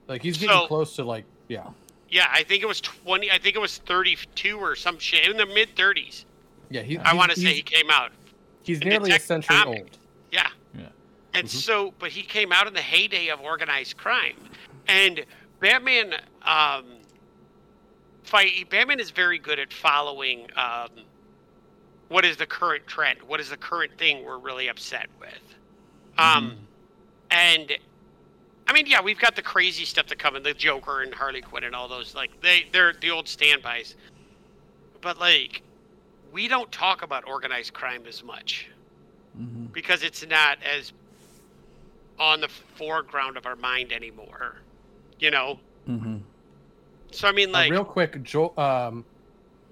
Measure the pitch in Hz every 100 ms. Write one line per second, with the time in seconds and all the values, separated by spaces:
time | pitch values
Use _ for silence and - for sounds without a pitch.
0 | - 123 165 156 208 185 160 156 156 -
1 | 120 110 104 _ - 107 - - _ _
2 | - 175 156 147 160 196 214 190 - -
3 | 180 190 202 185 196 202 202 - - 180
4 | 185 165 - - 196 208 180 135 175 165
5 | - 165 170 214 196 202 220 - 190 170
6 | - - - _ _ _ - 127 117 165
7 | 160 175 175 175 175 147 - 160 156 143
8 | 120 - - _ _ _ - 156 175 214
9 | 196 196 - 165 151 180 170 107 92 -
10 | _ _ _ 180 - - _ 143 - -
11 | _ _ _ 185 170 131 226 214 196 -
12 | 175 196 185 214 196 180 208 196 156 170
13 | 208 185 165 147 147 160 160 139 127 -
14 | 208 240 156 - - - - - - 190
15 | 190 156 - - - - 196 254 254 247
16 | 202 160 - - - 156 151 139 123 117
17 | _ _ _ _ _ _ _ _ _ _
18 | _ _ - 208 190 185 180 202 254 269
19 | 175 180 180 170 147 147 135 - 160 147
20 | 147 139 131 120 117 135 123 120 117 -
21 | 110 _ _ _ _ _ _ _ _ _
22 | - 175 175 151 160 - 175 147 - -
23 | 143 131 120 151 139 143 - 170 147 -
24 | 160 139 131 127 131 127 127 113 - 123
25 | - - - - - - _ _ _ _
26 | _ - 160 147 131 110 - _ _ _
27 | _ _ - 175 175 160 143 - _ _
28 | _ _ _ _ _ _ - 294 285 240
29 | 190 208 233 - - 190 180 165 165 165
30 | - 143 151 135 147 143 151 139 143 135
31 | 131 120 135 131 123 135 123 123 123 127
32 | 117 139 127 - 175 175 156 185 175 165
33 | 165 165 - - 147 143 117 120 110 -
34 | - _ _ _ _ _ _ _ _ _
35 | 175 170 175 151 131 - - _ _ _
36 | _ _ - 180 233 254 226 - 185 180
37 | 160 135 131 135 127 123 113 - 127 123
38 | 117 113 120 107 - - - - _ _
39 | _ _ _ 113 117 117 117 160 170 175
40 | 135 - 160 156 151 143 143 143 127 -
41 | _ _ - - _ _ - - - -
42 | _ - 156 156 147 - - - 156 160
43 | 143 143 135 131 123 120 127 127 123 117
44 | 113 110 104 - 123 - - _ _ -
45 | _ - 156 143 131 139 _ _ - 117
46 | 113 107 98 _ _ _ _ _ _ _
47 | - - 202 202 196 185 156 185 196 185
48 | 156 139 120 147 165 160 143 127 120 117
49 | - _ _ _ _ _ _